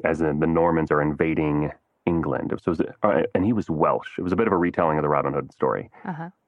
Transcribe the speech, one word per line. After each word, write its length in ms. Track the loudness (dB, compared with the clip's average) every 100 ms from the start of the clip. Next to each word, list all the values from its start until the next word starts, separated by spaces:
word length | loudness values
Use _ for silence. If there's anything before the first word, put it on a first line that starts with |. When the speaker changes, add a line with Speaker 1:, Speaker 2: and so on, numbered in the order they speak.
Speaker 1:
as 180 | -2 0
in 180 | 0 0
the 60 | 2
Normans 440 | 2 2 2 2
are 120 | 0
invading 680 | 0 0 -2 0 0 0 -2 -6 _ _ -2
England. 480 | -2 -2 -4 -6 -4
So 100 | -4
it 60 | -2
was, 20 | -4 0
uh, 200 | 2 2 0
and 100 | 0
he 80 | 0
was 160 | 0 -2
Welsh. 500 | 0 2 0 -4 -6
It 40 |
was 100 | -2
a 40 | 0
bit 100 | 2
of 80 |
a 20 | 2
retelling 400 | 2 2 2 2
of 60 |
the 80 | 2
Robin 240 | 0 0
Hood 180 | -2 -6
story, 380 | -2 -2 -2 -6 -12 -12
Speaker 2:
Uh-huh. 240 | -10 -12 _